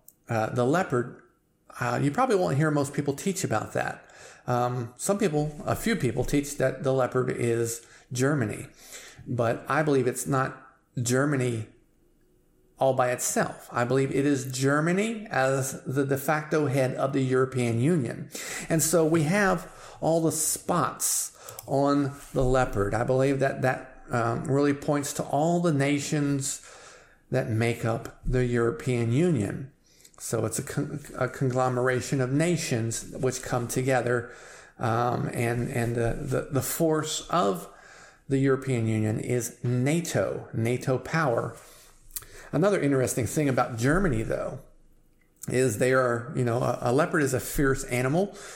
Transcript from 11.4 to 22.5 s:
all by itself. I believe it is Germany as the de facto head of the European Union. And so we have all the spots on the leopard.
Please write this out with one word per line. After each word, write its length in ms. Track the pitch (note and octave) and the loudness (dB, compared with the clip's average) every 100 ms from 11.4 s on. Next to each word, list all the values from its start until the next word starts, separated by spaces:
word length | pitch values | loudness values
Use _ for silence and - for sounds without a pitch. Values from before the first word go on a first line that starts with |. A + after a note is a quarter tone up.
| B2 A2+ G#2+ - _ _ _ _ _ _ _ _ _ - | 0 -2 -8 -16 _ _ _ _ _ _ _ _ _ 0
all 180 | C3+ | 2
by 160 | B2+ B2 | 2 0
itself. 580 | B2 - A#3 - - - | 0 -2 0 -2 -4 -6
I 140 | A#2+ | -2
believe 260 | B2 C3+ C3+ | 2 2 2
it 160 | C#3+ C#3+ | 2 2
is 200 | C3+ B2 | 2 -2
Germany 800 | B2+ C3+ D3 E3 F#3 A3 A3 G#3 | 0 2 2 2 2 0 -4 -4
as 500 | C3+ C3 C3+ C3 - - | 0 2 2 -2 -6 -4
the 180 | C3 | -2
de 120 | C3+ C3+ | 0 0
facto 500 | - D3+ D3+ D#3 C#3 | 0 -2 0 0 2
head 280 | C3+ B2+ | 2 0
of 180 | - C3+ | 0 -2
the 100 | C3+ | 0
European 580 | C3 C3 C3 B2+ A#2+ A2+ | 2 2 2 0 0 2
Union. 500 | C#3 F3 A2+ - - - - - - | 2 2 0 -6 -12 -12 -10 -10 -2
And 140 | E3 | 0
so 220 | D#3+ E3+ | 2 4
we 180 | D#3 E3 | 4 4
have 460 | D3 G3+ G3 F3+ - - - - | 2 4 4 2 -4 -18 -20 -4
all 220 | D#3 E3 | 0 2
the 100 | D#3+ | 2
spots 1040 | D3 - - - F3 B2 - - - - - - - - | 0 -2 -2 0 0 0 -2 -2 -2 -4 -10 -18 -16 -2
on 460 | C#3 C#3 C#3+ C3+ - - | 2 4 2 0 -4 -6
the 100 | C#3 | 0
leopard. 520 | C3 | 2